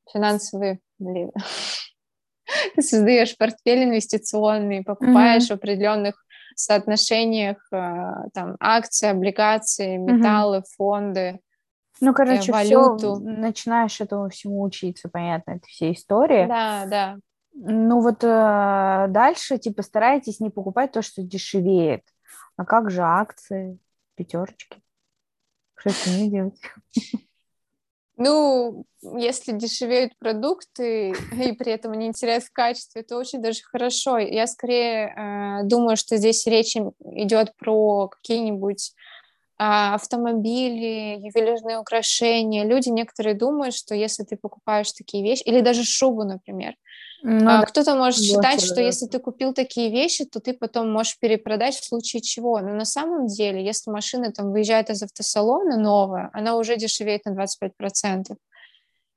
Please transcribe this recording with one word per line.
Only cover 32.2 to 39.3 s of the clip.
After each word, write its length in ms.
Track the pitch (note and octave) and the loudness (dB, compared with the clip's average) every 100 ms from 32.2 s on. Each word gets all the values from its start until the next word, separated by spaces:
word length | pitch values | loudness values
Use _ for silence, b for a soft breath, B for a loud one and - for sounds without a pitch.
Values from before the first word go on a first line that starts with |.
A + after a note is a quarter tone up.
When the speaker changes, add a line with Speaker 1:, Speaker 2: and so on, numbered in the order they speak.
| A#3 A#3 | -2 -2
Speaker 1:
в 80 | A#3 | -4
качестве, 480 | - A#3+ A#3+ - A3+ | -2 -2 -2 -12 -16
это 140 | A3+ A#3+ | -10 -10
очень 240 | B3+ C4+ | -8 -6
даже 220 | A3+ A3+ | -6 -6
хорошо. 540 | - A#3+ B3 B3 C4+ A#3+ | -8 -4 -4 -2 0 0
Я 280 | G3+ A3 A#3 | 0 -2 -4
скорее, 1120 | - B3 B3 A#3+ A3 G#3+ - G#3 G3+ G3+ G3+ | -4 -2 0 0 -2 -6 -8 -10 -8 -6 -4
э, 20 | |
думаю, 320 | G3+ A#3+ A#3 A3 | 0 2 2 0
что 200 | - A3 | 0 2
здесь 280 | A3 A3 A#3 | 2 2 2
речь 300 | A3+ A3+ A#3 | 2 2 -2
им 160 | G3+ - | -6 -10
идет 560 | - - G#3 A3 A3 - | -14 -6 0 2 0 -2
про 520 | - A3 G#3+ G3+ F#3+ | 0 2 4 2 -2
какие-нибудь, 840 | - - A#3 A3 G3+ G3 G3 - _ b b b | -8 -4 -2 -2 -4 -4 -6 -10 _ b b b